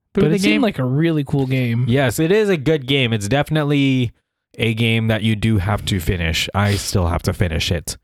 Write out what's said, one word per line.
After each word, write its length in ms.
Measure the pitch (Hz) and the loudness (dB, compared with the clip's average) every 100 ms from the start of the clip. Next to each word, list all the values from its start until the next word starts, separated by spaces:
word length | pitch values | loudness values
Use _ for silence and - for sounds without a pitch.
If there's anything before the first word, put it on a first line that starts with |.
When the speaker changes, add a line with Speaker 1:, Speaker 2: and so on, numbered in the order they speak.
| _ | _
Speaker 1:
through 120 | - | 0
Speaker 2:
But 40 | 196 | 0
Speaker 1:
the 40 | |
Speaker 2:
it 40 | 185 | 2
Speaker 1:
game. 80 | 202 | 2
Speaker 2:
seemed 80 | 285 | 2
like 160 | 220 - | 0 0
a 40 | |
really 380 | 127 139 165 156 | -2 0 0 0
cool 240 | 135 143 131 | -2 -2 0
game. 380 | 131 123 117 127 | 0 0 0 0
Speaker 1:
Yes, 320 | 131 131 110 | 2 2 0
it 140 | 160 | 2
is 160 | 208 208 | 2 2
a 80 | 175 | 0
good 320 | 131 160 127 | 0 0 0
game. 240 | 139 120 | 0 2
It's 160 | 113 101 | 0 0
definitely 840 | 139 147 156 143 147 135 131 120 - _ _ _ - | 0 0 0 0 2 2 2 -2 -6 _ _ _ -4
a 160 | 113 | -4
game 320 | 113 117 113 113 | 0 0 0 0
that 160 | 110 | 0
you 140 | 110 107 | 0 0
do 220 | 113 107 | 2 0
have 260 | 95 104 | 0 -2
to 160 | - 98 | -2 -4
finish. 480 | - 92 82 82 - | -2 -2 0 -2 -4
I 220 | - 101 | 0 0
still 320 | 101 - 104 85 | 0 -2 0 0
have 160 | 85 | 0
to 100 | - | -2
finish 380 | 90 87 80 - | -2 -2 -2 -2
it. 260 | 85 - - | -4 -6 -14